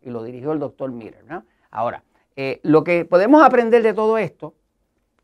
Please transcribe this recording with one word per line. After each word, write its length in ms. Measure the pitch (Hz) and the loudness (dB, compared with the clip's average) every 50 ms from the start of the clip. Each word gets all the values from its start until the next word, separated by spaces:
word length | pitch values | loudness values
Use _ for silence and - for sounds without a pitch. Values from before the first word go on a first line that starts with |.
y 80 | - 127 | -16 -14
lo 140 | 120 113 113 | -12 -12 -12
dirigió 260 | 120 123 123 127 151 | -12 -14 -10 -8 -6
el 80 | 156 147 | -6 -6
doctor 320 | 143 120 _ - 135 131 | -6 -8 _ -10 -10 -10
Miller, 340 | 120 117 110 92 - _ 95 | -10 -12 -16 -18 -20 _ _
¿no? 200 | 110 156 - _ _ _ _ _ _ | -16 -16 -16 _ _ _ _ _ _
Ahora, 320 | - 107 113 120 87 - _ _ _ _ _ _ - | -8 -6 -6 -6 -8 -10 _ _ _ _ _ _ -12
eh, 240 | 135 135 135 131 - - | -8 -8 -8 -8 -6 0
lo 180 | 151 151 156 | 2 2 2
que 220 | 151 170 175 170 160 | 2 2 -2 -2 -2
podemos 400 | - 175 175 196 240 294 302 285 | 2 2 2 4 6 6 6 6
aprender 400 | 254 254 240 233 226 233 233 220 | 6 4 2 2 4 2 2 2
de 100 | 220 190 | 2 0
todo 240 | 208 214 220 220 226 | 0 -2 -2 -2 -2
esto 360 | 196 147 _ - 151 156 _ _ _ _ _ _ _ _ _ _ _ _ _ _ | -4 -6 _ -16 -20 -20 _ _ _ _ _ _ _ _ _ _ _ _ _ _